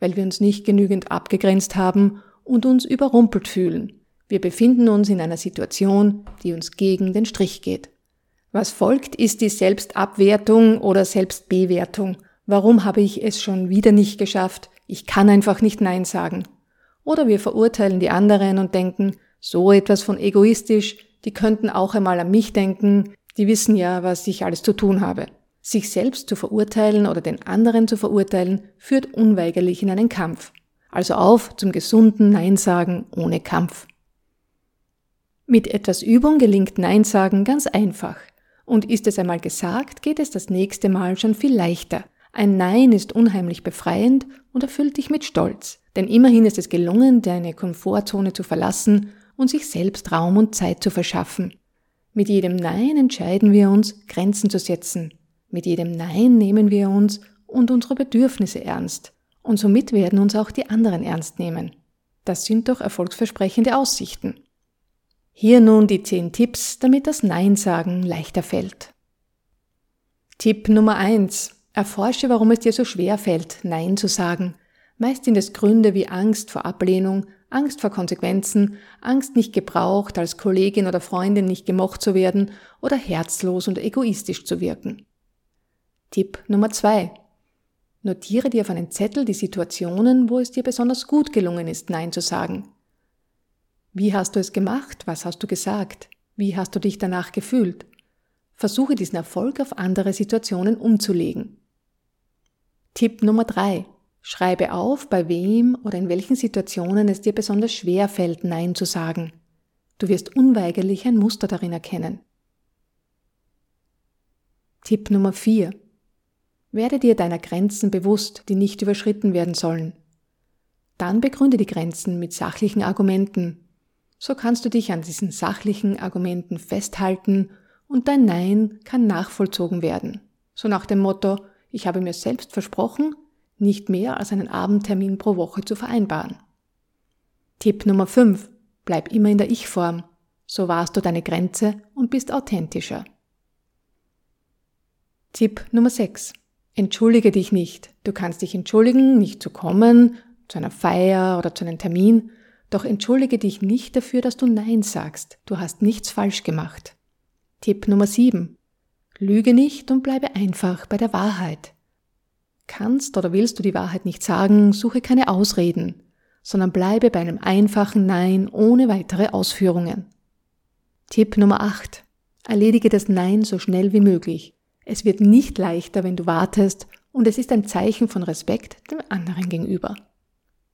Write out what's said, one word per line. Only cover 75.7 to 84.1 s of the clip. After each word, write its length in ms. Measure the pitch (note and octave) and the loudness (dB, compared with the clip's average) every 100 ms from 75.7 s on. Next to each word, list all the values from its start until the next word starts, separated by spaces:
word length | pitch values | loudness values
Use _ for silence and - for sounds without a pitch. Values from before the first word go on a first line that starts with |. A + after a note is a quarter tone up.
| A3 G#3+ F#3+ | 4 4 2
wie 120 | - | -2
Angst 440 | F3+ G#3 G#3+ - | -2 -2 -2 -6
vor 160 | - E3+ | -8 -8
Ablehnung, 580 | - F#3 F#3 F#3+ F#3+ G3 _ _ | -4 0 0 0 -4 -6 _ _
Angst 320 | C4 C#4+ C#4+ | -4 -4 -4
vor 80 | G3+ | -6
Konsequenzen, 880 | G3+ F3+ F3+ F3+ F#3+ - G#3 G3+ G3+ - _ | -6 -6 -4 -2 -2 -2 0 0 -2 -20 _
Angst, 340 | - C4+ C4+ A#3+ | -4 -2 0 -2
nicht 180 | G#3+ | 0
gebraucht, 640 | - F#3+ E3+ F3+ G3 G3+ - | -2 -4 -2 0 -2 -4 -6
als 180 | E3+ - | -8 -4
Kollegin 480 | G#3 F#3+ G3 G3+ F#3 | -2 0 0 0 -2
oder 120 | F3+ | -4
Freundin 460 | - F3+ F#3+ G3+ F#3 | -6 -4 0 0 0
nicht 200 | F#3 - | -4 -2
gemocht 360 | F#3+ F#3+ - | -2 -2 -4
zu 120 | G#3+ | -2
werden 380 | G3 F#3 G3 G3+ - - _ | 0 2 0 -2 -6 -20 _
oder 160 | C#4 C#4 | -4 -4
herzlos 720 | - E3 E3 - F#3 F3+ F#3+ | -4 -6 -6 -6 -4 -4 -4
und 120 | F#3 | -4
egoistisch 680 | G#3+ C4 A#3+ | -4 -4 -2